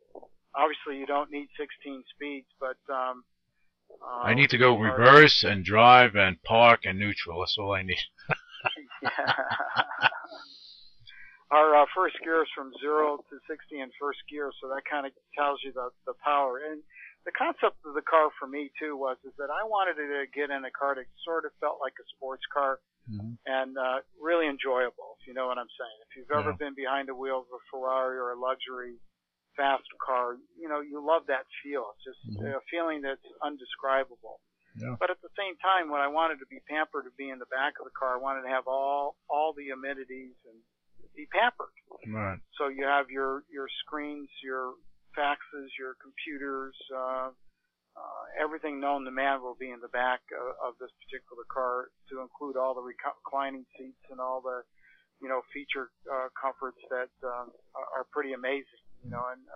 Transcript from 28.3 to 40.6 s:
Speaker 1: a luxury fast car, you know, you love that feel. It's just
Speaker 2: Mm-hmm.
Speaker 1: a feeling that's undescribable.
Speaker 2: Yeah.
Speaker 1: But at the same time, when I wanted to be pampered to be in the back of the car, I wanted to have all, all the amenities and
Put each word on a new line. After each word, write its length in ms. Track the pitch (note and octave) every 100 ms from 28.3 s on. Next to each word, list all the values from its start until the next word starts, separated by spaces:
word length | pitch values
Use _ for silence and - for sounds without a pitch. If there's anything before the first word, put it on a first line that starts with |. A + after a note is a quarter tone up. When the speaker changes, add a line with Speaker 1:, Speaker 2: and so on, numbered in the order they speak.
| B2
Speaker 1:
a 0 |
luxury 640 | B2+ C3 - B2+ B2 A#2+ - _ _ _ _ -
fast 320 | C#3 C3 - -
car, 320 | - B2+ B2 B2 D3+ -
you 80 | E3
know, 140 | D3
you 160 | D3 D3
love 240 | C#3+ E3 C#3+
that 160 | C3 - -
feel. 240 | C#3+ C#3+ A2 -
It's 80 |
just 160 | C3 - A#2
Speaker 2:
Mm-hmm. 240 | G2+ C#3+
Speaker 1:
a 80 | C3+ -
feeling 320 | E3+ E3 D3+ C#3
that's 160 | C3+ - -
undescribable. 1000 | D3 C#3+ B2 - C#3 C3+ C3+ A#2 A2 - _ _ _ A2
Speaker 2:
Yeah. 220 | A#2 B2
Speaker 1:
But 100 | F3+
at 120 | F#3
the 80 | F3 -
same 160 | G3 E3+
time, 240 | F#3 F#3+ D#3+
when 140 | D3
I 60 | C#3+
wanted 280 | D3+ D#3+ C#3+
to 40 | C3+
be 80 | C3 -
pampered 380 | D3+ D#3 D3 B2+
to 80 | B2
be 140 | C#3
in 80 | C3
the 80 | B2
back 320 | C3 C#3+ -
of 60 | C#3
the 80 | -
car, 160 | C3
I 60 | B2+
wanted 220 | C3+ C3+
to 60 | B2+
have 160 | C3 B2+
all, 480 | C3+ C#3 C#3+ C#3+ - -
all 220 | C#3+ D#3 C#3+
the 140 | C#3
amenities 640 | C3 C3+ C3+ B2+ C3 C3 B2
and 160 | B2 A2+